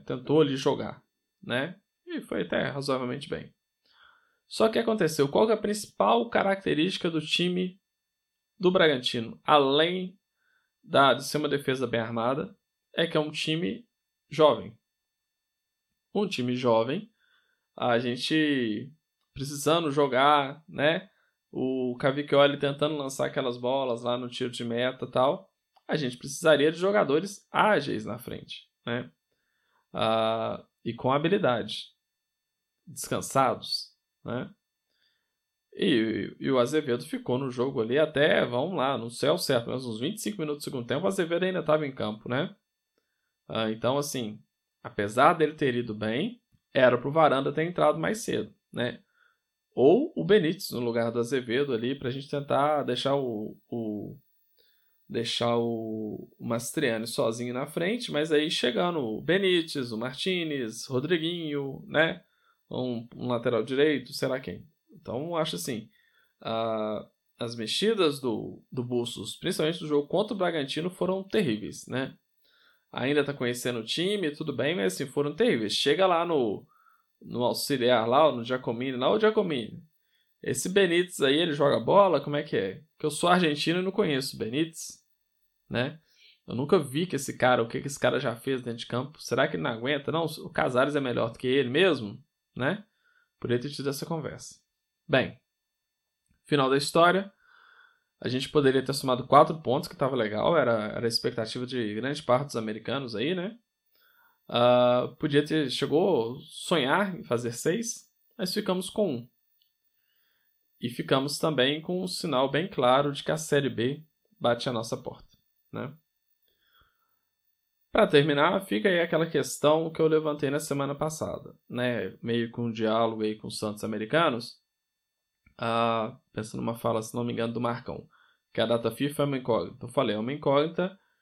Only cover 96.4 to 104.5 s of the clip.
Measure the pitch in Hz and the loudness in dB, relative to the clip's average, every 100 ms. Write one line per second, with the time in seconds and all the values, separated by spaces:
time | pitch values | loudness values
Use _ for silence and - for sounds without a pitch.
96.4 | - 147 131 135 143 170 170 185 202 - | 0 2 4 2 2 4 6 4 -2 -12
97.4 | _ _ - - - _ _ _ - 127 | _ _ -20 -20 -20 _ _ _ -4 -4
98.4 | 139 151 135 131 131 139 135 123 135 139 | 0 2 4 4 0 -2 -2 -2 6 6
99.4 | 156 160 113 135 151 - 135 131 107 107 | 6 2 -2 -2 -4 -4 -2 0 -2 0
100.4 | 107 165 120 113 107 - 117 117 127 123 | 2 4 4 2 -2 -2 -2 -2 -2 -4
101.4 | 107 127 123 131 107 107 127 151 - 127 | -6 -6 -6 -4 -4 -4 -4 -4 2 2
102.4 | 143 131 110 107 117 131 131 107 131 185 | 0 -6 -6 -6 -6 -6 -6 -4 -2 -2
103.4 | 185 233 _ _ _ _ _ _ _ _ | -6 -10 _ _ _ _ _ _ _ _
104.4 | - | -4